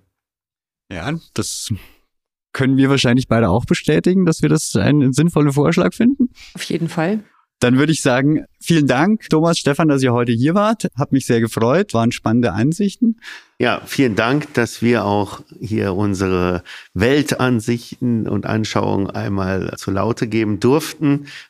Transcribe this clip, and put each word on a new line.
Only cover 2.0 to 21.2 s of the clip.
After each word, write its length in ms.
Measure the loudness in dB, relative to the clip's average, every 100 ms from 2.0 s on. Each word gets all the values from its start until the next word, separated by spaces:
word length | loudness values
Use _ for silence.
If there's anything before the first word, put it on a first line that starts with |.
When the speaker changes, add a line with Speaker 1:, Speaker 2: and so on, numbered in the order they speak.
| _ _ _ _ _
Speaker 1:
können 240 | -2 0 2
wir 140 | 4
wahrscheinlich 380 | 2 2 2 2
beide 200 | 2 2
auch 160 | 2
bestätigen, 600 | 0 -2 0 0 2 2 2
dass 160 | 0
wir 60 | 0
das 260 | 0 0
einen 380 | 0 2 2 2
sinnvollen 400 | 2 2 2 2
Vorschlag 420 | 2 2 2 0
finden. 360 | 2 2 2 -2 -4 -20
Speaker 2:
Auf 100 | -14
jeden 240 | -6 -4 -4
Fall. 320 | -2 -2 -2 -6 _ _ _
Speaker 1:
Dann 180 | 2 4
würde 140 | 2
ich 100 | 0
sagen, 420 | 2 2 2 0 -4 _
vielen 280 | 0 2 4
Dank, 420 | 2 2 0 0
Thomas, 300 | 2 2 2
Stefan, 280 | 0 2 2
dass 160 | 2
ihr 100 | 2
heute 200 | 2 2
hier 220 | 2 2
wart. 340 | 2 0 0 -4 -4
Hat 160 | -2
mich 140 | 0 2
sehr 140 | 0
gefreut, 540 | 0 0 2 2 0
waren 160 | 0 0
spannende 420 | -2 0 0 0
Einsichten. 680 | 0 0 0 -2 0 -2 -2 -8 -20 -18 -4
Speaker 3:
Ja, 240 | -2 -2 -2
vielen 300 | 0 0 2
Dank, 360 | 0 0 -2
dass 280 | -2 -2 0
wir 220 | 0 2
auch 380 | 2 0 -2 -6 -20 -14
hier 340 | -6 -4 -2
unsere 680 | -2 -2 -2 0 0 0 -2 -6 -16 -10
Weltansichten 1300 | -2 2 2 0 0 0 0 0 -4 -6 -6 -4 -2 -2
und 180 | -4 -2
Anschauungen 640 | -4 -2 -2 -2 -2 -4
einmal 640 | -6 -4 -4 -2 -4 -6 -8
zu 140 | -6
Laute 360 | -2 -2 -2 -2
geben 320 | -2 -2 0
durften. 680 | 2 2 0 -4 -2 -2